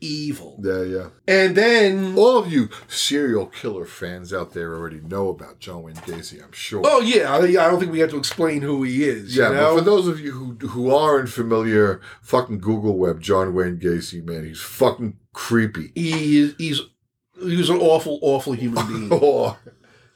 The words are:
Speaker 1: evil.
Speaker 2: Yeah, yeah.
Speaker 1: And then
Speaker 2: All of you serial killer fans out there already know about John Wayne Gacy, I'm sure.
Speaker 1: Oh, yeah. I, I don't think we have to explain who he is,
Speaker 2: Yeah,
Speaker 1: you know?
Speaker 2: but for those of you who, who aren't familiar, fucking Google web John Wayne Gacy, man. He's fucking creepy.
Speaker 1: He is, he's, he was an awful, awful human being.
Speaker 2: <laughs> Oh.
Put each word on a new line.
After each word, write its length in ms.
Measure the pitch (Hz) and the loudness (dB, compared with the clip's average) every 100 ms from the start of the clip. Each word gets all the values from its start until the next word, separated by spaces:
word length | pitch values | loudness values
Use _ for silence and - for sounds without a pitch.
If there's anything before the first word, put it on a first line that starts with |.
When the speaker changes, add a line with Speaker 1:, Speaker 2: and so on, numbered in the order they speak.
Speaker 1:
evil. 580 | 156 151 147 92 80 101 | -10 -8 -6 -8 -12 -8
Speaker 2:
Yeah, 200 | 98 92 | -4 -4
yeah. 260 | 92 92 87 - - | -4 -6 -8 -8 0
Speaker 1:
And 260 | 190 190 180 | 2 4 4
then 580 | 226 233 202 190 190 190 | 4 6 4 2 0 4
Speaker 2:
All 220 | 233 247 | 6 4
of 120 | 175 | 2
you 200 | 151 107 - - | 0 -2 -6 -10
serial 580 | - - 143 139 107 92 | -6 -2 0 0 0 -4
killer 380 | - 123 95 | -8 -8 -8
fans 480 | 85 - 90 90 87 | -12 -12 -12 -12 -8
out 200 | 95 85 | -8 -8
there 200 | 87 82 | -8 -8
already 260 | 82 85 78 | -8 -10 -12
know 280 | 78 98 98 | -8 -4 -4
about 300 | 82 82 - | -4 -12 -20
John 240 | - 87 | -16 -16
Wayne 120 | 82 80 | -16 -16
Gacy, 460 | 90 85 - - | -12 -12 -14 -18
I'm 100 | - | -20
sure. 300 | - - 107 | -14 -8 0
Speaker 1:
Oh, 160 | 294 269 | 4 4
yeah. 320 | 226 233 139 | 4 2 4
I, 60 | 143 | 4
I 320 | 180 175 165 | 4 4 4
don't 80 | 180 | 2
think 140 | 180 | 0
we 60 | 160 | 0
have 100 | 156 | 0
to 80 | 147 | -2
explain 440 | 131 - 165 147 | -6 -2 -2 0
who 200 | 143 143 | -2 -2
he 220 | 131 127 | -2 0
is, 320 | 147 113 101 127 | 0 -2 -2 2
Speaker 2:
Yeah, 140 | 113 | 2
Speaker 1:
you 40 | 104 | 4
know? 180 | 151 | 4
Speaker 2:
but 40 | 165 | 4
for 40 | |
those 240 | 170 208 180 | 4 4 2
of 120 | 156 | -2
you 120 | 143 | -8
who, 360 | 127 131 113 107 | -10 -12 -10 -8
who 260 | 120 127 | -2 2
aren't 340 | 143 151 139 123 | 4 4 2 0
familiar, 720 | 120 113 113 113 107 101 90 - - | -4 -2 0 2 4 2 0 -10 -20
fucking 360 | - 127 123 104 | -2 0 0 -4
Google 360 | 98 110 104 92 | -2 0 0 2
web 240 | 90 80 | 0 0
John 340 | 82 98 95 | 0 0 2
Wayne 240 | 90 90 87 | 0 -2 -2
Gacy, 460 | 87 85 - 87 | -2 -2 -4 -12
man. 200 | 82 82 80 | -10 -10 -12
He's 140 | 80 | -14
fucking 580 | - - 127 - 113 - _ | -10 0 0 0 -8 -10 _
creepy. 580 | - - 117 107 87 - | -12 0 2 0 -4 -10
Speaker 1:
He 440 | 165 165 160 151 147 | -6 -4 -2 2 4
is, 140 | 147 - | 2 -2
he's, 220 | 165 135 - _ _ _ _ - | -6 -6 -8 _ _ _ _ -10
he 160 | 180 175 | -2 0
was 120 | 165 | 2
an 80 | 175 | 2
awful, 400 | 165 160 160 147 | 4 4 0 -2
awful 320 | 151 135 139 | 0 0 -2
human 320 | 117 123 117 107 | -4 -4 -4 -4
being. 220 | 113 107 | -6 -2
Speaker 2:
<laughs> 100 | 160 | 2
Oh. 360 | 147 123 110 - - - _ _ _ | 4 2 0 -6 -16 -20 _ _ _